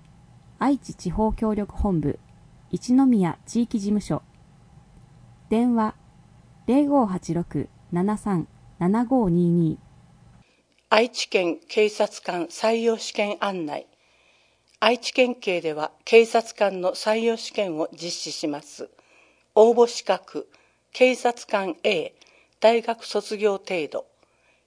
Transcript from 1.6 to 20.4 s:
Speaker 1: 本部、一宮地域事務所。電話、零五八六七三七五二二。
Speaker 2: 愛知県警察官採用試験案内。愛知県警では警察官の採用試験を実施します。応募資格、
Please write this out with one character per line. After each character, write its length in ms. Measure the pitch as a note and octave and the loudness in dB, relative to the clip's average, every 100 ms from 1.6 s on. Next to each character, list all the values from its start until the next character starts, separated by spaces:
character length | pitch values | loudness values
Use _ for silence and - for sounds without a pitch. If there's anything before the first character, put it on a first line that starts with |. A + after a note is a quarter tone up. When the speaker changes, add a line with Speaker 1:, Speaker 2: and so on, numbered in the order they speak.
| G3+ - | -4 -4
Speaker 1:
本 240 | G#3 F3 | 0 0
部、 180 | C#3+ - - - - - - | -2 -6 -12 -20 -20 -20 -10
一 240 | F3+ - | -8 0
宮 440 | B3+ C4+ A3+ F3 - | 4 4 4 2 -2
地 180 | - A3+ | -6 -4
域 160 | A#3+ A3+ | -2 -4
事 100 | G3+ | -2
務 100 | G#3 | -2
所。 220 | - D3+ - - - - - - - - - - - - - | -2 -6 -8 -20 -20 -20 -20 -20 -20 -20 -20 -20 -20 -20 -4
電 240 | A3 B3 | 0 2
話、 200 | A#3 A3 - - - - - - - - | 0 -2 -6 -18 -20 -20 -20 -20 -10 0
零 220 | C4 C#4+ | 2 4
五 180 | C#4+ A3 | 2 2
八 280 | F3+ - | -2 -4
六 340 | E3 F3+ D3 - - - | -4 -4 -4 -6 -10 -6
七 240 | F3 G3 G#3+ | -2 -2 -2
三 320 | G#3+ F3+ - - - - | -2 -2 -4 -10 -20 -4
七 240 | F3 G#3+ | 0 2
五 240 | A#3+ C4 G3+ | 2 2 2
二 220 | E3+ F3 | 2 4
二。 280 | F3 D#3+ - - - - _ - - _ _ _ _ _ | 4 2 -2 -10 -20 -20 _ -20 -20 _ _ _ _ _
Speaker 2:
愛 200 | G#3+ A#3+ | 2 2
知 180 | - - | -2 -4
県 320 | G#3 F3 D#3 - | -2 0 -4 -4
警 200 | - G#3+ | 0 0
察 320 | - G#3 - | 0 -4 -4
官 240 | - F3 E3 | -8 -6 -8
採 360 | - A3 A#3 | -4 -2 0
用 160 | A#3 A3 | 0 -2
試 140 | - | -4
験 220 | - G#3 G#3 | -6 -4 -4
案 220 | G3+ F#3+ D3+ | -6 -4 -6
内。 200 | - - _ _ _ _ _ _ _ _ _ | -8 -12 _ _ _ _ _ _ _ _ _
愛 180 | G#3+ A#3+ | 0 0
知 140 | - | -2
県 220 | - B3 | 2 2
警 260 | B3 - F3 | 0 -4 -4
で 120 | E3 | -4
は 200 | D3+ D3+ - | -6 -8 -10
警 220 | - A3+ A3+ | 4 6 6
察 280 | A#3 A3 | 2 -2
官 280 | - G3+ F#3+ | -2 -2 0
の 100 | F3+ | -4
採 300 | F3+ A3 A3 | -2 -2 0
用 140 | A#3 A3+ | 0 -2
試 140 | - | -4
験 260 | - G3 D#3 | -4 -4 -4
を 100 | E3 | -6
実 180 | D#3+ E3+ | -8 -10
施 220 | - D#3+ | -10 -10
し 160 | - D#3+ | -8 -6
ま 120 | D3 | -6
す。 300 | - - B2+ _ _ _ _ _ _ | -12 -16 -18 _ _ _ _ _ _
応 180 | - A3+ | 6 6
募 140 | A#3+ A#3 | 6 2
資 180 | - | 2
格、 440 | - F#3 - D3+ | -2 -4 -4 -14